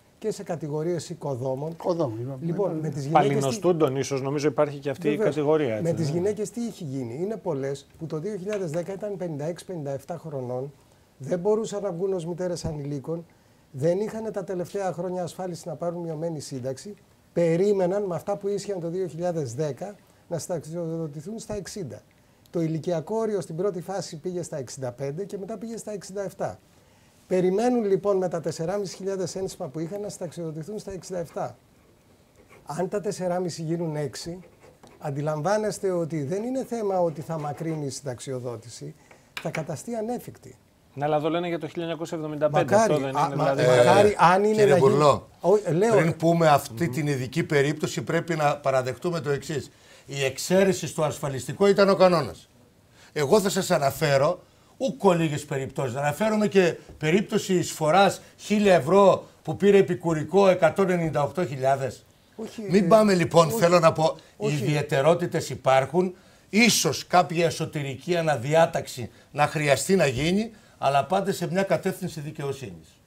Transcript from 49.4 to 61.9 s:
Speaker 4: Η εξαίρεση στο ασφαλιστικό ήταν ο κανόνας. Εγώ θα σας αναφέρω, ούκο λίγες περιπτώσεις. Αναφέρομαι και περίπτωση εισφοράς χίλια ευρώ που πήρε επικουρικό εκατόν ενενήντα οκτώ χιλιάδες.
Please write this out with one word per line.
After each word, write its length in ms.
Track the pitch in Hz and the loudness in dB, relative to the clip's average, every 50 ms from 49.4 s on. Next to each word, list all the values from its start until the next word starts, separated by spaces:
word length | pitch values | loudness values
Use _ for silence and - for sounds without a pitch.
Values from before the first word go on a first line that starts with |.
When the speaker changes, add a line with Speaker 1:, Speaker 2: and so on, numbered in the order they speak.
| - - 160 139 120 - _ _ _ - - - - | -4 -6 -8 -8 -8 -10 _ _ _ -20 -20 -20 -16
Speaker 4:
Η 180 | - 139 139 139 | -12 -6 -2 -2
εξαίρεση 600 | 135 131 - - - 180 190 196 190 180 - - | -2 -2 -4 -2 2 4 4 4 4 2 0 -2
στο 160 | 147 - - 156 | -8 -4 -2 -2
ασφαλιστικό 640 | 147 135 - - 143 135 127 117 - 135 - 196 | -2 -2 -4 -6 -6 -6 -6 -8 -8 -2 2 4
ήταν 220 | 202 196 208 202 190 | 4 6 6 6 4
ο 60 | 196 | 6
κανόνας. 540 | 156 185 185 175 160 135 101 82 - - _ _ _ _ _ _ _ _ _ _ _ - - - | 6 6 6 6 4 0 -2 -8 -14 -18 _ _ _ _ _ _ _ _ _ _ _ -20 -10 -4
Εγώ 280 | 151 147 131 185 220 | -2 2 4 4 4
θα 80 | 185 202 | 4 2
σας 220 | - 196 185 - | 0 -2 0 0
αναφέρω, 680 | 180 156 143 135 - - 165 147 139 135 139 156 180 - - _ _ _ _ _ _ | 0 2 2 0 0 0 0 2 4 4 4 2 0 -2 -8 _ _ _ _ _ _
ούκο 360 | - 262 269 - - - 196 175 | -4 -4 -4 -2 2 4 4 4
λίγες 320 | 165 165 156 147 143 - | 4 2 0 -2 -4 -6
περιπτώσεις. 520 | - 143 135 135 - - - 139 127 113 | -6 -6 -6 -6 -6 -6 -6 -4 -4 -4
Αναφέρομαι 500 | 139 143 147 147 - 208 220 214 214 214 202 | -2 -2 -2 0 0 0 0 2 2 2 2
και 280 | - 190 185 165 - - - - - - | 4 4 4 4 2 -2 -10 -18 -12 -4
περίπτωση 560 | 151 151 156 208 202 - 226 202 - - 190 | -2 2 2 2 0 0 -2 -2 0 2 0
εισφοράς 640 | 175 156 - - - 156 151 160 185 202 185 - - - - - - | 0 0 -2 -4 -2 0 4 6 6 6 4 4 0 -10 -20 -20 -12
χίλια 360 | - - 208 214 208 196 180 | -4 0 0 2 6 6 6
ευρώ 500 | 165 131 143 180 196 202 190 - - - - - _ - | 6 6 6 6 8 8 8 6 6 2 -8 -20 _ -8
που 140 | - 151 | -8 -4
πήρε 220 | 110 180 202 196 196 | 2 4 6 8 8
επικουρικό 720 | 185 185 180 - - 165 165 156 147 151 - 196 202 190 | 6 4 2 -2 0 0 0 0 -2 0 2 4 6 6
εκατόν 420 | 180 180 180 165 - - 196 180 | 6 6 4 2 4 4 2 2
ενενήντα 320 | 185 175 170 160 139 151 143 | 2 0 0 0 0 0 0
οκτώ 240 | 139 - - 180 | 0 0 -2 -4
χιλιάδες. 580 | 131 147 131 131 135 139 131 135 123 | -4 -4 0 2 2 2 2 0 -6